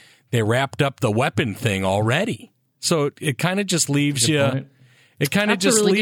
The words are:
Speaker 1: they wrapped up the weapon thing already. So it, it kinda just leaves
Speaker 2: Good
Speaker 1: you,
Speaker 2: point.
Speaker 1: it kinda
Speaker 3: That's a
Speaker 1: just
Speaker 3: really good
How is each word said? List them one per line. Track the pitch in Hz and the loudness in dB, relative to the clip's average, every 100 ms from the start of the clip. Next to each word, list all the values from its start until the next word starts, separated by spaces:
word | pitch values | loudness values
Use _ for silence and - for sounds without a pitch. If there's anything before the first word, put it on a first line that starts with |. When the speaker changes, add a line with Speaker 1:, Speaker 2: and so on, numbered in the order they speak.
| - _ _ | -20 _ _
Speaker 1:
they | 117 | -2
wrapped | 107 120 139 - | 2 0 0 -2
up | 139 - | -2 -2
the | 117 | -2
weapon | 104 143 202 135 95 | 0 0 0 -4 -2
thing | 113 95 | -2 0
already. | 95 101 110 139 226 - - _ _ _ | 0 0 0 0 -2 -6 -12 _ _ _
So | - 170 143 | -2 0 0
it, | - | -4
it | 151 123 | -4 -2
kinda | 170 190 | -2 -2
just | 196 170 - | -2 -2 0
leaves | 143 147 143 117 | 0 0 0 2
Speaker 2:
Good | |
Speaker 1:
you, | 151 139 | 2 2
Speaker 2:
point. | 135 - _ - _ _ - | 0 -6 _ -20 _ _ -6
Speaker 1:
it | 147 | -2
kinda | 196 208 202 | 0 0 2
Speaker 3:
That's | 196 | 2
a | |
Speaker 1:
just | 220 | 2
Speaker 3:
really | 208 | 4
good | 196 | 2